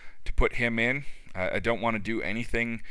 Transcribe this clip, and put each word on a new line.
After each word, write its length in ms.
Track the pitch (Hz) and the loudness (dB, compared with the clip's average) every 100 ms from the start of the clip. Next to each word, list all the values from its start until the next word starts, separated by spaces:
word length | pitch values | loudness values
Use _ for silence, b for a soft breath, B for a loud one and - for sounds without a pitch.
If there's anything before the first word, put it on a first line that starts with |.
| B B - | B B -2
to 80 | |
put 220 | - 123 - | 4 4 4
him 220 | 120 113 | 0 2
in. 280 | 117 139 139 B B | 2 0 -2 B B
I, 220 | 92 92 101 | -2 0 0
I 40 | |
don't 220 | 110 117 | 0 2
wanna 180 | 113 110 | 2 0
do 220 | 98 113 | 0 -2
anything 640 | 71 107 120 117 117 113 B | -2 -2 0 0 0 -2 B